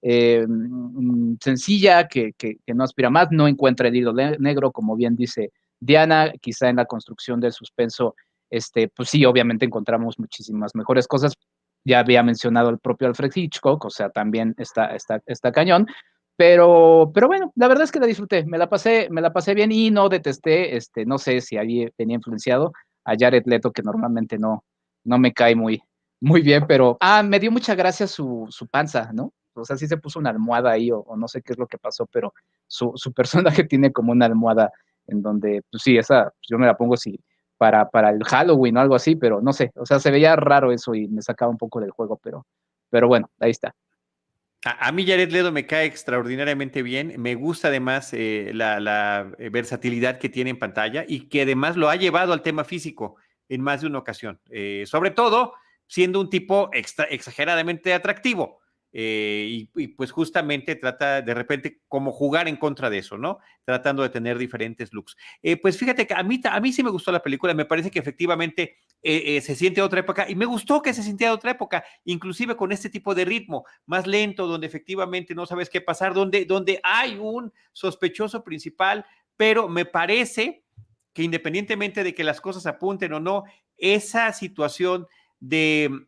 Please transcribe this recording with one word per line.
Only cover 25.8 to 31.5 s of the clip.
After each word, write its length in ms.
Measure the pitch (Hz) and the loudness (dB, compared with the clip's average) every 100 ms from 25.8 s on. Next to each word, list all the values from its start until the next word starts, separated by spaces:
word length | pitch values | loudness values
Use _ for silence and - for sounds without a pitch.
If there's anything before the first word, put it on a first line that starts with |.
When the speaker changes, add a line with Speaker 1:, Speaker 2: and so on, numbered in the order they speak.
| _ _ _ _ | _ _ _ _
Speaker 1:
muy 220 | 131 170 | 4 4
bien, 240 | 147 143 147 | 6 4 6
pero, 300 | 139 127 120 | 6 6 4
ah, 240 | 185 214 | 4 4
me 160 | 202 196 | 4 2
dio 120 | 220 | 2
mucha 240 | 233 233 190 | 0 0 0
gracia 320 | 180 254 202 | 0 0 -6
su, 400 | - 135 120 110 | -4 -8 -6 -10
su 180 | - 117 | -14 -4
panza, 440 | 143 151 127 113 | -2 -2 -4 -4
¿no? 200 | 110 - _ _ | -6 -8 _ _
O 100 | - | -18
sea, 140 | 117 139 | -10 -8
sí 100 | 151 | -4
se 100 | 160 | -6
puso 220 | 151 165 | -6 -6
una 120 | 139 | -4
almohada 400 | 110 113 120 123 | -2 0 2 2
ahí, 200 | 113 117 | 2 0
o, 80 | 113 | -2
o 160 | 104 110 | -6 -8
no 120 | 117 | -8
sé 140 | 120 | -10
qué 120 | - | -10